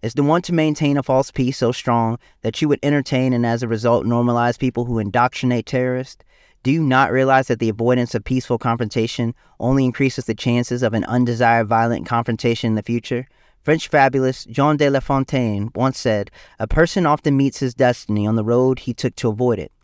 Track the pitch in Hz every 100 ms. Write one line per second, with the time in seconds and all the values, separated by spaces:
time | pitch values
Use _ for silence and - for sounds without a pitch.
0 | 117 135 143 165 175 170 156 151 147 143
1 | 131 131 135 - 127 135 120 123 - 117
2 | 113 117 _ _ - 110 156 143 143 147
3 | 135 131 131 123 120 117 120 113 117 120
4 | 107 120 120 120 120 120 131 120 120 113
5 | 104 120 123 - 127 123 110 127 127 127
6 | 131 - _ _ _ _ 131 156 151 131
7 | 135 127 131 131 131 117 113 107 117 127
8 | 120 120 - 127 - 120 123 117 113 123
9 | 113 - 117 120 _ _ 123 135 127 120
10 | 135 - - - - 120 120 123 123 110
11 | - 120 123 117 120 117 110 113 117 113
12 | - 117 117 113 123 117 117 110 - 117
13 | - 123 127 _ _ _ - 160 - 151
14 | 135 135 131 131 - 117 143 151 147 135
15 | - 139 135 135 117 104 104 - 131 131
16 | 127 107 101 - - _ 110 151 170 -
17 | 165 147 - 139 139 - 135 123 127 123
18 | - 107 104 113 107 120 131 131 - 120
19 | 127 - 120 107 123 107 78 _